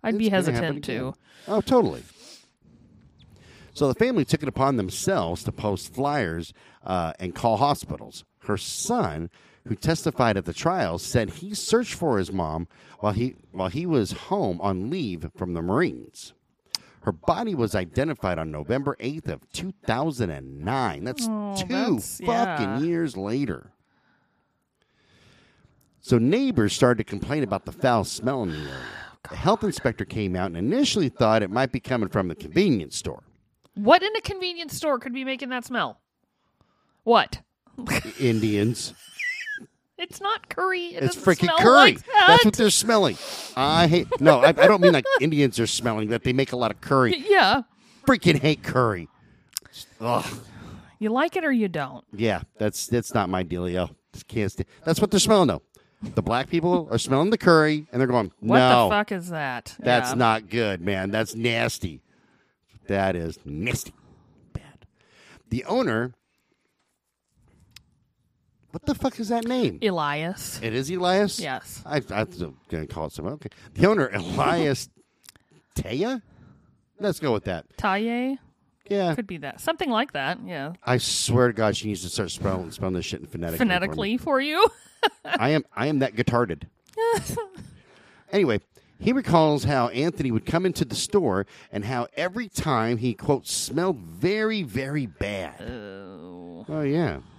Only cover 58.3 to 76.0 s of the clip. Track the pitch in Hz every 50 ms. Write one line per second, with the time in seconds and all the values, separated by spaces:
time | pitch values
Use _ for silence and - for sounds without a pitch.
58.3 | _ _ - 110 120 131 127 127 123 123 117 98 214 208 214 - 208 185 170 180
59.3 | 170 156 147 135 127 117 - - - - - 123 123 120 123 123 135 123 127 113
60.3 | 110 113 110 90 113 117 117 104 98 87 85 98 98 95 95 98 101 110 113 -
61.3 | - 113 113 120 117 113 117 120 - - - 90 76 - _ _ _ _ _ _
62.3 | _ _ _ _ _ _ _ _ _ - _ - 101 98 95 95 92 87 82 82
63.3 | 80 - _ - - - 180 226 120 - - - - _ _ - - _ _ _
64.3 | _ _ _ _ _ - - - _ _ - _ _ _ _ _ _ _ - -
65.3 | - - _ _ - 123 - - 190 247 262 175 113 110 120 127 123 _ _ _
66.3 | _ _ _ _ _ _ _ _ _ _ _ _ _ _ _ _ _ _ _ _
67.3 | _ _ _ _ _ _ _ _ _ - _ _ _ _ _ _ _ _ _ _
68.3 | _ _ _ _ _ _ _ _ - 170 _ - 285 - - 262 - - 233 196
69.3 | 240 233 226 226 247 254 240 - 180 - - 208 185 165 151 143 143 151 160 170
70.3 | 196 - - - - - - 113 110 123 135 139 180 180 180 180 185 190 208 196
71.3 | - - 185 147 131 113 - - - - - - 147 147 117 - 95 104 113 -
72.3 | - 80 87 78 65 _ _ _ - 82 78 71 - 82 78 78 - - 76 92
73.3 | 139 151 - - - - - - - - 147 196 220 202 139 127 - 104 87 85
74.3 | - - 139 143 165 170 160 147 135 123 - - _ _ _ _ _ _ _ -
75.3 | _ _ _ _ _ - _ _ _ - - - 110 135